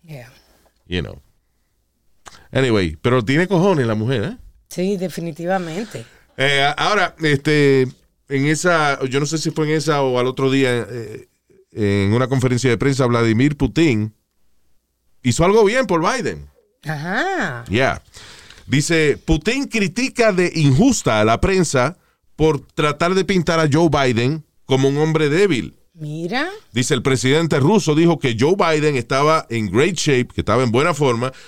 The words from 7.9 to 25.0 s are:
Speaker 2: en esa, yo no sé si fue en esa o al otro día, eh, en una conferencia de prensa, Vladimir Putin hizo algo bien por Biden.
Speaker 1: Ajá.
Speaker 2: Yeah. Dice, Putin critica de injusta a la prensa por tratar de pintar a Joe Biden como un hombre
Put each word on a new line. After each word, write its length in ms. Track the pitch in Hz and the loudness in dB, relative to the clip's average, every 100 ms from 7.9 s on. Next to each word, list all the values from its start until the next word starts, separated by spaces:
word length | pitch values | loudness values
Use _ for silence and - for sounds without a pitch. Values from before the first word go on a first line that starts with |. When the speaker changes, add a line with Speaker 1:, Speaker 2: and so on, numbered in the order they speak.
| - _ _ - | -6 _ _ -8
Speaker 2:
en 160 | 139 143 | -2 -2
esa, 560 | 151 180 165 147 135 131 | 0 0 0 0 -2 -2
yo 140 | 135 | -2
no 60 | 143 | -2
sé 120 | 156 | -4
si 140 | 156 | -4
fue 140 | 156 156 | -4 -2
en 60 | 156 | -2
esa 260 | 156 147 | 0 0
o 180 | 135 123 | 0 0
al 80 | 123 | -2
otro 220 | 131 135 | 0 0
día, 340 | 135 131 120 101 | 2 2 0 -4
eh, 380 | 120 110 123 - _ _ _ _ | -10 -12 -14 -20 _ _ _ _
en 420 | - 101 101 98 | -4 0 2 2
una 140 | 117 127 | 0 0
conferencia 420 | 131 123 123 127 | 0 0 0 0
de 80 | 113 | 0
prensa, 280 | 135 131 123 | 0 0 0
Vladimir 500 | 120 113 110 143 147 | 2 2 2 0 0
Putin 560 | 139 156 165 107 107 - _ _ _ _ _ _ _ _ _ _ | -2 2 2 0 -4 -10 _ _ _ _ _ _ _ _ _ _
hizo 220 | 123 120 175 | -2 2 2
algo 180 | 220 202 | 4 4
bien 200 | 254 220 | 2 0
por 140 | 165 | 0
Biden. 460 | 185 254 143 76 73 _ _ _ | 0 -2 -4 -8 -14 _ _ _
Speaker 1:
Ajá. 800 | 147 147 170 220 370 370 185 120 - | -10 -8 -6 -4 -4 -4 -6 -6 -4
Speaker 2:
Yeah. 320 | 107 131 65 - - - - - - - | -2 0 -2 -12 -20 -20 -20 -20 -20 -4
Dice, 500 | 135 - 160 151 104 | -2 0 0 2 0
Putin 420 | - 160 214 269 269 | -2 -2 0 -2 -4
critica 640 | 220 190 - 262 - 226 | -2 -2 -2 -4 0 2
de 200 | 185 175 160 | 2 0 2
injusta 640 | 143 135 262 220 - 107 | 2 4 4 2 0 2
a 40 | 110 | 2
la 140 | 117 | 2
prensa 560 | 185 190 165 131 131 - _ _ _ - | 2 0 0 0 -2 -4 _ _ _ 0
por 260 | 156 143 | 0 0
tratar 520 | - - 151 147 170 | -6 -4 -2 0 0
de 120 | 190 185 | 0 0
pintar 340 | 185 165 165 | 0 0 0
a 80 | 156 | 2
Joe 180 | 147 170 | 2 2
Biden 540 | 143 131 113 123 160 - _ - | 2 2 2 0 -4 -10 _ -2
como 220 | 135 135 | 2 2
un 80 | |
hombre 320 | 143 | 2